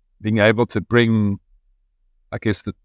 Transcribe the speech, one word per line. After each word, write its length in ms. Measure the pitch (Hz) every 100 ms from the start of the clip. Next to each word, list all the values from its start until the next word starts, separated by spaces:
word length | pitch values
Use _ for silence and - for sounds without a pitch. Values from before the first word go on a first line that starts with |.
| _ _
being 160 | 107 110
able 300 | 107 110 117
to 120 | 107
bring, 600 | 85 120 113 113 101 98 _ _ _ _ _ _ _ _ _
I 60 | 107
guess, 240 | 110 101
the, 140 | - -